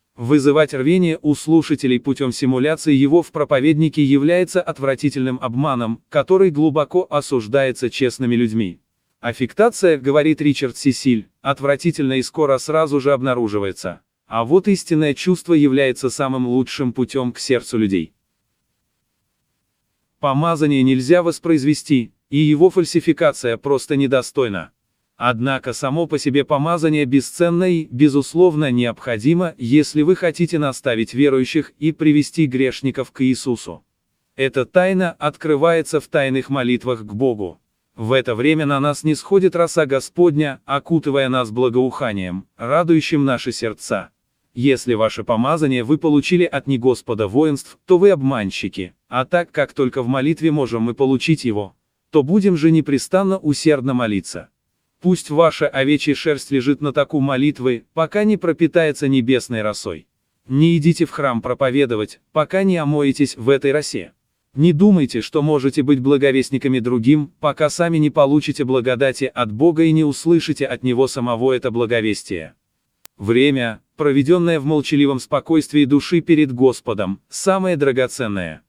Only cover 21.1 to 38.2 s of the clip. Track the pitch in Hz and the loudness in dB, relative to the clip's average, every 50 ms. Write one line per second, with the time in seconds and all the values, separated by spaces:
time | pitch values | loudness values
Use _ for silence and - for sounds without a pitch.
21.1 | 175 180 170 170 156 - - 165 165 147 127 151 151 - - - 147 127 113 - | 4 4 4 0 -4 -4 -2 0 0 2 2 0 0 0 0 0 0 0 0 -4
22.1 | _ _ _ _ 131 147 156 151 151 143 170 185 - 185 165 - - 170 - 170 | _ _ _ _ 0 2 2 2 4 4 4 4 4 2 -2 0 -2 0 0 0
23.1 | 147 - 170 147 135 - - 120 117 107 - 143 143 127 - - 147 139 139 127 | 0 2 0 0 0 0 -4 -4 -4 -2 -2 -2 -2 -2 0 -2 0 0 2 2
24.1 | 135 127 120 - - 143 131 113 98 87 78 - _ _ _ _ _ _ _ _ | 2 0 0 -2 -2 -2 -2 -2 -2 -6 -8 -12 _ _ _ _ _ _ _ _
25.1 | _ - 120 123 123 110 123 135 135 127 - 131 113 - 147 131 139 165 170 151 | _ -2 -2 -2 0 0 -2 -4 -4 -4 -6 -8 -8 -6 -6 -4 -2 -2 -2 -2
26.1 | 156 139 - 143 127 143 135 - 151 135 147 165 175 170 156 160 156 151 143 123 | -4 -2 -2 0 0 0 0 0 -2 -2 0 -2 -2 0 0 0 0 0 0 2
27.1 | 131 139 123 - - - 170 170 170 175 185 185 180 160 156 - 123 120 147 147 | 0 0 0 -2 -2 -2 0 0 0 0 0 0 0 -2 -4 -6 0 2 2 4
28.1 | 135 143 135 - - 165 180 180 156 151 156 135 123 123 120 117 107 - - 127 | 4 0 -2 0 2 2 2 4 4 0 0 0 0 0 0 -2 -4 -6 -6 -6
29.1 | 117 107 107 147 170 175 185 165 - - 123 117 135 151 143 - - 151 147 160 | -6 -2 0 0 0 0 -2 -4 -6 -8 -2 2 2 2 2 2 0 0 2 2
30.1 | 185 - 180 170 151 - 175 156 175 151 151 139 127 - - 135 117 110 113 - | 0 0 0 -4 -2 -2 -2 -2 0 -2 -2 -4 -6 -4 -4 -2 -2 -2 -4 -4
31.1 | - 123 147 143 135 131 127 - - 156 143 - _ _ 147 160 151 - 160 156 | 0 2 2 4 4 2 0 0 -2 -4 -4 -4 _ _ -4 -4 -2 2 2 4
32.1 | 147 151 139 - - 165 156 135 123 127 135 127 117 - - 131 120 135 123 - | 4 4 0 0 0 -2 0 0 2 0 0 0 -2 -4 -6 -4 -4 -4 -8 -8
33.1 | _ - 131 131 127 - - 135 120 - - - 82 80 _ _ _ _ _ _ | _ -2 0 0 0 -2 -2 -4 -6 -6 -6 -14 -16 -16 _ _ _ _ _ _
34.1 | _ _ _ _ _ - 135 131 - 135 123 - - 180 180 190 196 185 185 170 | _ _ _ _ _ -4 -4 -2 0 -2 -4 2 2 2 2 2 0 0 -2 -2
35.1 | 165 _ 147 151 143 _ - 156 151 139 156 170 170 165 151 - - 147 - _ | -4 _ -6 -6 -6 _ -2 -2 0 2 2 2 2 0 -2 -2 -4 -4 -4 _
36.1 | - 151 139 135 131 135 127 - 139 135 123 120 123 117 - 123 123 110 107 107 | -2 -2 0 0 -2 -4 -2 -2 -4 -2 0 0 -2 -2 -2 -4 -6 -6 -8 -12
37.1 | 104 110 135 131 117 104 98 85 80 _ _ _ _ _ _ _ _ - 113 107 | -4 -2 -2 -2 -2 -2 -6 -10 -10 _ _ _ _ _ _ _ _ -8 -2 0
38.1 | 131 131 | 0 0